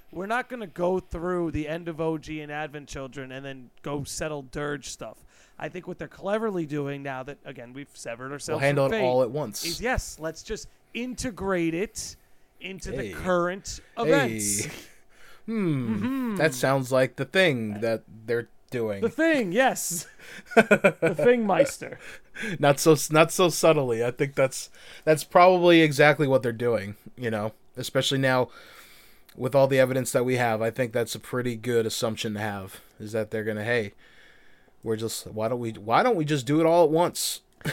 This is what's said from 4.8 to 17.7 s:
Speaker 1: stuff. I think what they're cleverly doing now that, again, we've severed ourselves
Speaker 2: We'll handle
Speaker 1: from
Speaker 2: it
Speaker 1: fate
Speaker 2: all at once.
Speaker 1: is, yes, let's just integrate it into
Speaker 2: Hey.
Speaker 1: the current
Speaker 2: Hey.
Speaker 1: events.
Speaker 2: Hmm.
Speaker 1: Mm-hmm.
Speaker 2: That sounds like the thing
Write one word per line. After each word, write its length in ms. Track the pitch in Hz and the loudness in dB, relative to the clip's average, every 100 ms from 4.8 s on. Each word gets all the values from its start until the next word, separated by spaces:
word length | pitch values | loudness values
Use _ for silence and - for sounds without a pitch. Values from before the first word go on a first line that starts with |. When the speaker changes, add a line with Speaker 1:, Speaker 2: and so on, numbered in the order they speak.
| - | -10
Speaker 1:
stuff. 280 | - 117 - - _ _ - | -14 -14 -16 -20 _ _ -12
I 100 | 156 | -12
think 180 | 170 180 | -10 -12
what 100 | 175 | -12
they're 100 | 156 | -14
cleverly 600 | - 185 214 226 185 156 | -10 -4 -2 -2 -4 -4
doing 340 | 147 139 143 | -4 -4 -6
now 220 | 139 131 | -8 -10
that, 160 | 131 139 - | -10 -14 -16
again, 280 | 131 120 | -16 -16
we've 160 | 127 139 | -16 -18
severed 380 | - 131 117 131 | -16 -12 -10 -10
ourselves 280 | 143 - 156 | -10 -6 0
Speaker 2:
We'll 60 | 139 | 2
handle 180 | 143 135 | 2 2
Speaker 1:
from 40 | |
Speaker 2:
it 40 | 220 | 2
Speaker 1:
fate 60 | 127 | 2
Speaker 2:
all 160 | 127 | 2
at 80 | 127 | 2
once. 340 | 135 135 101 165 | 0 -6 -6 -8
Speaker 1:
is, 160 | 165 | -4
yes, 360 | 214 240 - - | -2 -4 -6 -8
let's 240 | 160 160 | -10 -10
just 240 | - 214 - _ _ | -10 -12 -12 _ _
integrate 800 | 220 254 240 254 165 196 185 165 | -8 -8 -6 -8 -4 -2 0 0
it 420 | 165 196 - - - _ - _ _ | -2 -4 -8 -14 -16 _ -20 _ _
into 300 | 180 190 - | -16 -12 -10
Speaker 2:
Hey. 200 | - 214 | -8 -8
Speaker 1:
the 80 | 165 | -6
current 600 | 175 180 175 190 - - - - | 0 2 2 -2 -10 -14 -12 -4
Speaker 2:
Hey. 60 | |
Speaker 1:
events. 640 | - 285 254 226 202 196 156 - - - - - - - - | 2 4 2 0 -2 -2 -4 -10 -18 -20 -20 -20 -20 -16 -8
Speaker 2:
Hmm. 480 | 226 180 143 123 220 | -2 0 0 0 -2
Speaker 1:
Mm-hmm. 400 | 233 269 247 196 | -2 -2 -4 0
Speaker 2:
That 180 | 156 | 0
sounds 380 | 131 135 139 127 | 2 0 0 2
like 240 | 131 131 - | 2 2 -2
the 100 | 135 | -2
thing 540 | 190 185 131 110 | 2 2 2 -4